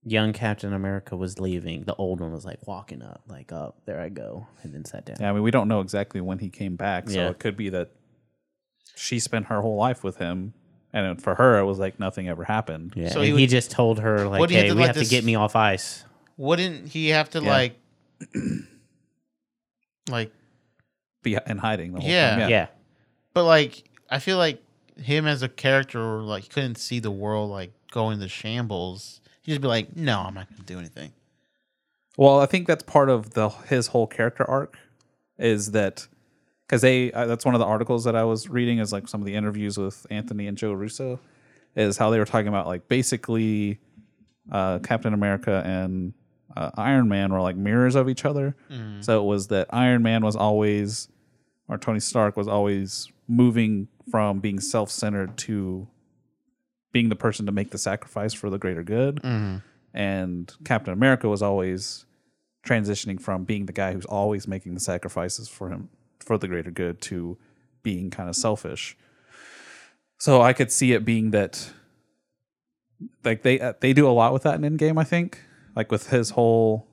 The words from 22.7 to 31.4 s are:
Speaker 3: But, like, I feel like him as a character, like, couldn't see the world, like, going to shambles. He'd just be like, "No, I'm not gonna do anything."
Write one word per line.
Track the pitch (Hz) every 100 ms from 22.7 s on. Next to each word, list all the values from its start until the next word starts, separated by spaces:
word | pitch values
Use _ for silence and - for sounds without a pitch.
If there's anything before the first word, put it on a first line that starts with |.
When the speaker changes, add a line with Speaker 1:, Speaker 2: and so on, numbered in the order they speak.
| _ _ _ _ _ _
Speaker 3:
But, | 175
like, | 170 160 147 - _ _ _
I | 131
feel | 160 185
like | 165 135 _ _ _ -
him | 127 151 151
as | 143
a | 127
character, | - 139 135 135 120 113 110
like, | 107 104 98
couldn't | - 131 110
see | - 123
the | 107
world, | 98 104 107 104
like, | 101 90 _ _
going | 120 110 107
to | 95
shambles. | - 107 117 117 98 90 92 - - _ _
He'd | -
just | 151
be | 135
like, | 113 107 165
"No, | 151 104
I'm | 92
not | 95 92
gonna | -
do | 92 90
anything." | 82 - 76 _ _ _